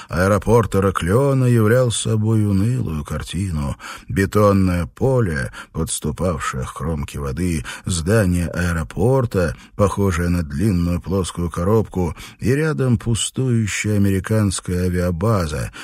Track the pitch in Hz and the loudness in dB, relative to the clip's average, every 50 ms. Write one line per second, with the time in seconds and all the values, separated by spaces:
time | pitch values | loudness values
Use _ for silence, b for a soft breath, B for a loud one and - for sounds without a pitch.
0 | B - - 78 92 98 104 98 - 101 110 120 95 87 - 98 95 98 87 - | B -6 -2 0 2 4 2 2 4 4 4 4 4 2 2 2 2 2 0 0
1 | - 82 98 127 139 139 135 131 127 123 120 117 110 104 113 127 127 123 110 - | 0 2 2 4 4 2 2 2 4 4 4 4 6 6 4 4 4 2 0 -2
2 | - 117 110 110 107 110 113 110 104 104 98 95 98 117 127 127 104 - 80 76 | -2 -2 0 0 2 2 2 2 2 2 2 2 2 2 0 -2 -2 -4 -4 -6
3 | 71 - 76 73 78 - - 82 101 95 82 76 71 69 - B B B B B | -6 -6 -8 -8 -8 -6 -6 -4 -4 -2 -2 -2 -4 -4 -6 B B B B B
4 | B - 110 - 98 85 - 104 107 101 98 98 95 92 87 87 85 - - - | B -4 0 0 0 2 4 4 6 6 6 6 4 4 2 0 -2 -4 -4 -2
5 | - 131 131 127 113 90 78 69 62 55 B B B B - 80 80 - - - | 0 2 2 2 2 0 0 -2 -4 -6 B B B B -6 -4 -4 -4 -4 -4
6 | - 78 65 - 82 92 85 71 - - - 65 64 64 - - 67 78 82 73 | -4 -4 -4 -2 -2 -2 -2 -2 -4 -6 -6 -6 -8 -8 -8 -6 -4 -4 -4 -4
7 | 69 - - 71 69 69 65 76 90 90 85 78 B B B B - - 92 85 | -6 -6 -8 -8 -6 -6 -4 -2 -2 -2 -2 -2 B B B B -6 -4 -4 -2
8 | 76 87 107 113 101 90 90 87 85 - - - 90 87 85 82 76 - - - | 0 2 2 4 4 4 2 0 0 -2 -2 -2 -2 -2 -2 -2 -4 -4 -2 0
9 | 92 123 135 135 123 113 - 98 87 76 B B B B - - 104 95 - - | 0 2 2 2 0 0 0 0 0 0 B B B B -2 0 0 0 2 0
10 | 101 98 85 85 85 87 87 87 82 71 71 71 95 110 95 87 87 85 87 85 | 0 0 0 0 0 0 0 0 -2 -4 -2 -2 0 2 2 2 0 0 -2 -2
11 | - 76 90 98 90 - - - 87 82 - - 87 95 110 113 101 - - 92 | -2 -2 -2 -2 -2 -2 -4 -6 -6 -4 -4 -2 0 2 2 2 0 0 -2 -2
12 | 90 80 B B B B B - 127 143 135 143 156 156 147 135 135 127 120 - | -2 -2 B B B B B -4 -2 0 0 2 0 0 -2 0 0 2 0 0
13 | - 117 113 104 - - - - 131 131 120 113 110 95 - - - 107 107 101 | 0 0 -2 -2 -2 -4 -4 -2 -2 0 0 0 0 -2 -4 -4 -2 0 2 2
14 | 101 101 98 95 - - 110 110 101 101 - - - - 90 90 92 90 90 90 | 2 2 2 0 0 0 0 2 2 0 0 -2 -4 -4 -2 -2 0 0 0 0
15 | 87 90 87 80 92 113 113 98 87 76 73 67 58 53 B B | 0 -2 -2 0 0 0 2 0 0 -2 -4 -6 -6 -8 B B